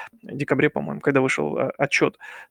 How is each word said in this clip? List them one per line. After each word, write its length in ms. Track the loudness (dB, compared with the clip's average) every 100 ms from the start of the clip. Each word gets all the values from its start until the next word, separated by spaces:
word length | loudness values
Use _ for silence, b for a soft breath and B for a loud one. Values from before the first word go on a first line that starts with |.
| B _
в 140 | -14 -8
декабре, 340 | 0 2 2
по-моему, 300 | 0 -6 -2
когда 200 | 2 4
вышел, 380 | 2 0 -2 0
э, 140 | -2 0
отчет, 420 | 0 2 0 0 B B B